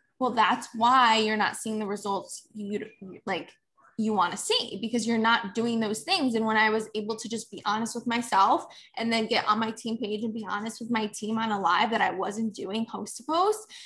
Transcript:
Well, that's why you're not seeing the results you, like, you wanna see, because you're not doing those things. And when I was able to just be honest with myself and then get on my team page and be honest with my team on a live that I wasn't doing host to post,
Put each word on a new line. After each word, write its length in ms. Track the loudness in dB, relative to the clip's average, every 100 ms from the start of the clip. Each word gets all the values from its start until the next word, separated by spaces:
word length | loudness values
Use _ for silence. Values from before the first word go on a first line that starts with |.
| _ _
Well, 120 | 0
that's 360 | 4 4 2 -2 2
why 420 | 4 6 6 6
you're 200 | 4 2
not 180 | 0 0
seeing 240 | -4 -4
the 80 | -4
results 580 | -4 -4 -4 -6 -14 -16
you, 320 | -12 -6 -6 -8 -14 -18 -14 -6
like, 260 | -6 -6 _ _ _ _ -4
you 140 | 0
wanna 240 | 2 2 0
see, 400 | -2 -2 -2 -6
because 280 | -2 -2 2
you're 100 | 2
not 380 | 4 4 2 -2
doing 240 | 0 0
those 240 | 0 -2
things. 320 | 0 0 2 2
And 100 | 2
when 100 | 4
I 140 | 4
was 180 | 2 -2
able 220 | -6 -4 -6
to 120 | -6
just 220 | -8 -8
be 140 | -8 -2
honest 300 | -2 -2 -4
with 100 | -2
myself 580 | -2 0 4 6 4 0 -16 -18 -6
and 160 | 0
then 140 | 0 2
get 220 | 0 2
on 100 | 0
my 140 | 0
team 260 | -4 -6 -6
page 260 | -4 -4
and 80 | -4
be 140 | -6 -6
honest 320 | -6 -6 -8
with 120 | -4
my 160 | -2 -2
team 320 | -6 -4 -2
on 120 | -2
a 80 | 0
live 300 | 2 4 2
that 120 | 2
I 100 | 0
wasn't 420 | 0 -4 -2 -4
doing 320 | -4 -6 -4 -4
host 320 | -6 -10 -10
to 60 |
post, 360 | -2 2 2 0 -4 -18